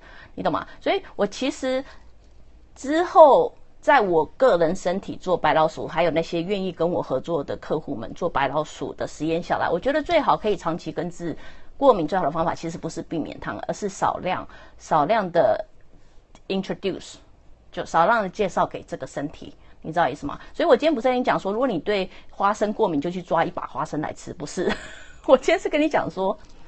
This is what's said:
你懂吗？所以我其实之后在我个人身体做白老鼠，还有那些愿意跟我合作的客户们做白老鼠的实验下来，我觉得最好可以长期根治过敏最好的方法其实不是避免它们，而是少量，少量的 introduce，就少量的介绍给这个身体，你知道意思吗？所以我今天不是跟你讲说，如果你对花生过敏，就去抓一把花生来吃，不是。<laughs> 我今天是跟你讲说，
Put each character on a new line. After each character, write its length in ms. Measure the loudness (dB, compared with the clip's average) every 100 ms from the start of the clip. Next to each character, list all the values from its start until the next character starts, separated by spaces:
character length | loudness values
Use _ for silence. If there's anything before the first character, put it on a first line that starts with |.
| -18 -20 -16 -4
你 80 |
懂 80 | -2
吗？ 160 | -2 -6 -6
所 120 | -2
以 80 | -2 -2 -4
我 100 | -4
其 240 | -2 -4
实 340 | -4 -2 -4 -6 -14 -20 -20 -20 -20 -20 -20 -20 -10
之 280 | -2 0
后 520 | 4 8 10 10 4 -2 -20 -4
在 200 | 4 4
我 240 | 6 2 2
个 320 | 2 4 6
人 180 | 2 0
身 240 | -2 -4
体 140 | -6 -8
做 200 | -2 0
白 180 | 2
老 140 | 4 2
鼠， 200 | 0 -6
还 160 | 0
有 80 | 0
那 100 | 0
些 220 | -2 -2
愿 200 | -2 -2
意 80 | -4
跟 160 | -2 -2
我 140 | 0
合 180 | -2 -4
作 240 | -2 -4
的 140 | -4 -8
客 220 | -4 -4
户 160 | -4 -8
们 180 | -8
做 160 | -6 -2
白 180 | 0 0
老 160 | -2
鼠 300 | -4 -6 -8
的 140 | -6 -8
实 180 | -6 -4
验 160 | -2
下 160 | -2 -2
来， 100 | 0
我 120 | 0
觉 120 | 0
得 100 | -2
最 180 | 2 2
好 180 | 4 2
可 100 | 2
以 80 | -2
长 220 | -2 -4
期 140 | -6
根 180 | -6 -6
治 260 | -6 -8 -8 -12 -14 -12 2
过 160 | 6
敏 140 | 6 4
最 100 | 0
好 60 |
的 80 | 0
方 120 | 0
法 120 | -2 -2
其 120 | -6
实 100 | -6
不 100 | -8
是 120 | -8
避 160 | -6 -6
免 180 | -6 -8
它 120 | -10
们， 100 | -8 -6
而 60 |
是 140 | -4 -6
少 300 | -2 0 0
量， 240 | -4 -6 -8 -16 -20 -14
少 260 | 0 2 4
量 240 | 2 2
的 340 | 4 4 2 -4 -16 -20 -20 -20 -20 -20 -14 -6
introduce， 680 | -4 -4 -4 -4 -6 -10 -20 -20 -20 -20 -20 -14
就 140 | -10 0
少 220 | 4 6
量 160 | 4
的 60 | 0
介 200 | -2 -2
绍 160 | 0 -2
给 160 | -2
这 160 | -10 -10
个 80 | -8
身 240 | -8 -8
体， 240 | -10 -18 -18 -20 -16
你 100 | -6
知 80 | 0
道 100 | 0
意 60 | -2
思 100 | -8
吗？ 140 | -10 -8
所 120 | 0 4
以 20 |
我 80 | 6
今 120 | 4
天 80 | 2
不 40 |
是 80 | 2
跟 80 | 2
你 80 |
讲 160 | 2 0
说， 120 | 0
如 80 | 0
果 80 | 0
你 100 | 0
对 320 | 0 -2 -2 -8 -14
花 200 | -2 0
生 220 | 2 0
过 140 | 2 0
敏， 120 | 2
就 120 | -2
去 100 | -4
抓 240 | 0 0 0
一 60 |
把 160 | -4 -8
花 180 | -6 -4
生 160 | -4
来 100 | -6
吃， 200 | -8 -12
不 140 | -10 -8
是。 260 | -4 -2 -2 -6 -16
<laughs> 300 | -18 -6 4
我 100 | 4
今 100 | 4
天 120 | 0
是 100 | 2
跟 100 | 0
你 80 | 2
讲 220 | 0 -2
说， 260 | -2 -2 -4 -8 -18